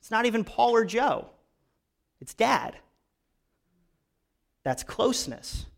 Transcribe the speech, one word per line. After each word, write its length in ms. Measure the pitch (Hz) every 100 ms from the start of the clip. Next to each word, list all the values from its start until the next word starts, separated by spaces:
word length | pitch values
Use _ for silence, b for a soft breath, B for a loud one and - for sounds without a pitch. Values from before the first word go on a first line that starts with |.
It's 100 | -
not 160 | 220 240
even 180 | 226
Paul 300 | 202 - 240
or 100 | 233
Joe. 460 | 214 214 269 120 - _ _ _ _ _ _ _ _ _
It's 140 | 131
Dad. 440 | - 233 269 120 - _ _ _ _ _ _ _ _ _ _ _ _ _ _ _ _ _ _
That's 180 | 135 127
closeness. 840 | - - - 131 - 120 - - -